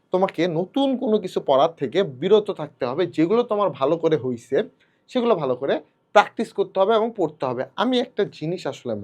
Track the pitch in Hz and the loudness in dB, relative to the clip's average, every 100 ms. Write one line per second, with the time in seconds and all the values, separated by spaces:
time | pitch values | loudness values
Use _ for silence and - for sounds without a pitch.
0 | _ 185 185 - 180 160 185 269 277 254 | _ 0 0 0 0 0 -2 0 0 0
1 | 247 214 185 190 - 131 165 - 139 170 | 0 0 -2 -6 2 4 4 0 -2 -2
2 | 190 123 170 214 214 180 147 _ 123 143 | -2 -2 4 4 2 -8 -10 _ -4 -2
3 | 170 143 165 226 240 208 196 127 135 165 | -2 0 2 2 0 0 -2 0 0 0
4 | 165 151 127 120 - 135 - _ _ _ | 0 0 -2 -6 -2 -2 -2 _ _ _
5 | _ 254 240 185 139 123 139 262 - _ | _ -2 2 2 0 -2 -2 -4 -6 _
6 | _ - 185 - 220 - 190 190 190 226 | _ 2 2 -6 -6 -4 -4 0 2 2
7 | 233 226 156 - 135 120 131 - 226 247 | 0 -2 -6 -4 -6 -4 -8 -2 0 0
8 | 240 - 185 - 151 180 156 123 123 107 | -2 -4 -4 -4 -8 -6 -8 -8 -8 -8